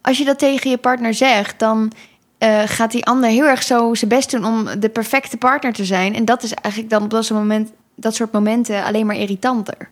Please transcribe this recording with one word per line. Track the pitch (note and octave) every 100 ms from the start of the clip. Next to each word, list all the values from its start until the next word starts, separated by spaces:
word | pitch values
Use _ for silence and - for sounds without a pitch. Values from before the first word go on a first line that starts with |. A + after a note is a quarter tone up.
als | - C4
je |
dat | C#4 C#4
tegen | C#4 C4+ C4+
je | B3
partner | B3 B3+ A#3
zegt, | A3 C4+ G#3+ G3+ -
dan, | A3 A3 A3 - - _ _ _
eh, | A3 G#3+
gaat | G#3+ - A3+
die | A#3+ -
ander | B3+ A#3
heel | A3+ D4+
erg | B3+
zo | - A#3+ A#3
zijn | A3+ G#3
best | B3 C4+
doen | A#3+
om | G#3 A3+ G#3+ G3+
de | G#3+
perfecte | A3+ G#3+ C4+ - A#3
partner | B3+ C#4+ C4
te | G#3+
zijn. | F#3+ F#3+ F#3+
En | A3+
dat | A3+ B3+
is | A3
eigenlijk | - G#3+ G#3 A3
dan | G#3+
op | G#3
dat | A3 A3
moment | G#3+ G#3 G#3+ G#3+ - _ -
dat | A3+
soort | A3 A3+
momenten | G#3+ G#3+ A#3 A3+ G#3
alleen | - G#3+ G#3+
maar | G3+
irritanter, | G3+ F#3+ B3+ A#3+ G3 - -